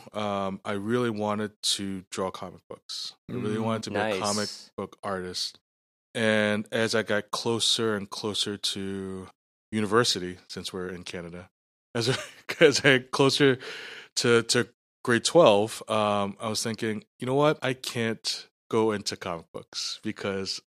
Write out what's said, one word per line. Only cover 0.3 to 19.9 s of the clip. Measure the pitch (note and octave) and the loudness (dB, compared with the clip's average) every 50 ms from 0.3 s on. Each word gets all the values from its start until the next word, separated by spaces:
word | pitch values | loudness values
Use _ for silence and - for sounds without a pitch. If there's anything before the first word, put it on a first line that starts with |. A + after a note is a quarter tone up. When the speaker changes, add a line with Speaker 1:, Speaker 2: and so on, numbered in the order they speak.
| G2+ G2 G2 F#2+ F#2+ G2 - | -2 -2 -2 -4 -4 -6 -6
Speaker 1:
I | A2 | -6
really | G#2 G2+ G2 G#2+ A#2+ B2 B2 A#2+ | -4 -4 -2 0 0 0 0 0
wanted | A2 G#2 G#2 G#2 G#2 G#2 G#2+ G2+ - _ - | -2 -2 -2 -2 -2 -2 -4 -6 -8 _ -4
to | - - - G2 G2 F#2+ F#2 F#2 _ | -2 -2 -2 -4 -6 -6 -8 -10 _
draw | - - F#2+ F#2 | -6 -4 -4 -4
comic | - - G2 F#2 E2+ F2 _ _ | -4 -8 -12 -14 -16 -18 _ _
books. | - - _ - - - - - - _ _ - | -20 -18 _ -12 -12 -10 -10 -12 -14 _ _ -10
I | - | -8
really | B2 G2 G#2+ G#2 A2 | -6 -4 -4 -4 -2
Speaker 2:
Mm. | A2 | -2
Speaker 1:
wanted | A2+ A2+ A2 A2 | -2 -2 -4 -4
to | G#2+ | -6
be | G2+ G2+ | -4 -2
a | G#2 A2 G#2 F#2+ | -2 -2 -2 -2
comic | G#2+ G2+ G#2 G#2+ G#2 G2+ | 0 -2 0 -2 -2 -4
Speaker 3:
Nice. | - - - - _ - | -6 -12 -18 -16 _ -10
Speaker 1:
book | G2+ F#2 - _ - | -10 -10 -12 _ -8
artist. | G#2 G2 F#2 F2+ F#2 F2+ - - - - - _ _ _ _ _ _ _ _ _ _ _ | -6 -6 -6 -6 -8 -6 -6 -6 -6 -8 -12 _ _ _ _ _ _ _ _ _ _ _
And | A#2+ A2+ A2 G#2+ G#2+ G#2+ G#2 G#2 G#2 G#2+ - | 0 2 2 4 4 2 2 0 -2 -4 -4
as | - A#2 A2+ A2 A#2 | -2 0 0 2 2
I | A2+ G2+ | 0 0
got | - G#2+ G#2 - - | 2 0 -2 -2 -4
closer | - - - A#2+ A#2 A2+ - - - - A#2 A2+ G#2+ | -6 -4 -2 -2 0 0 2 2 2 2 2 0 0
and | G2+ G2 - | -2 -4 -6
closer | - - - G#2+ G2 - - G#2+ G2+ G2 | -10 -6 -6 -4 -2 -2 -2 -4 -4 -4
to | - - - G2+ G2 G2 G2 G2 F#2+ F#2+ F#2+ F#2+ F#2 F#2 - _ _ _ _ _ _ _ | -4 -4 -4 -4 -6 -6 -6 -6 -8 -8 -10 -10 -12 -14 -20 _ _ _ _ _ _ _
university, | - A2 G#2+ F#2+ G#2 A#2 A#2+ - - G2 F2 F2+ F2+ F2+ - _ | -2 -2 0 4 4 4 4 4 0 -2 -4 -6 -10 -12 -16 _
since | - F#2+ F2+ - - | -14 -12 -10 -10 -8
we're | F#2+ F2+ F#2 | -8 -8 -8
in | F#2 F2 F2 | -10 -10 -12
Canada, | - - F#2 E2+ E2+ E2+ F2 F#2 - _ _ _ _ _ _ _ _ _ | -10 -10 -10 -10 -10 -12 -14 -16 -18 _ _ _ _ _ _ _ _ _
as | A#2+ A2+ B2 | -2 0 0
I, | B2+ - - - - - | 0 -2 -4 -10 -16 -20
<laughs> | - - - - F3 | -12 -12 2 6 6
as | D3+ - - - | 6 6 6 6
I | C#3+ C3+ B2+ | 6 6 6
got | B2+ - | 4 0
closer | - - C#3 C3+ B2+ - D3 C#3 B2+ - - - - - - - - - - - _ - | 2 4 4 4 6 6 6 6 6 4 -2 -10 -12 -12 -14 -14 -16 -18 -18 -10 _ -2
to, | - B2 A#2 A#2 A2+ | 2 6 6 6 4
to | A#2 - B2 A2 - _ _ _ _ _ _ _ | 4 2 2 2 0 _ _ _ _ _ _ _
grade | C3 A#2+ A2+ - | 2 2 2 2
twelve, | - - E3 E3+ B2 G#2 G2+ G#2+ G#2+ - - - - | 6 8 8 10 10 10 8 4 2 -4 -10 -6 -2
um, | A2 G#2+ G#2+ G#2 G2+ G2+ G2+ G2+ G2 - | 0 2 2 2 2 2 0 -2 -4 -6
I | A2+ A2 | -6 -6
was | G#2+ - - | -4 -4 -4
thinking, | A#2 A2 - A#2 A2 G#2+ G#2 - _ _ _ | -4 -4 -4 -4 -4 -4 -6 -8 _ _ _
"You | B2 B2 | -4 -2
know | C3 | 2
what? | C#3+ D3 D3+ D3+ - | 4 4 4 2 2
I | - C3 C3 | -2 -4 -4
can't | C3 - - - A#2+ A2+ A2+ A2 - - - - - - - _ _ _ _ | -4 -6 -8 -4 -2 -2 -2 -2 -4 -6 -6 -6 -6 -10 -16 _ _ _ _
go | - A2+ A2 A2+ | 0 2 2 2
into | G#2+ G2+ G#2 - G2+ - | 0 -2 -4 -6 -8 -8
comic | - F#2+ E2+ E2 - - - | -8 -8 -8 -8 -10 -14 -16
books | - - - - - - - | -16 -16 -10 -10 -8 -8 -8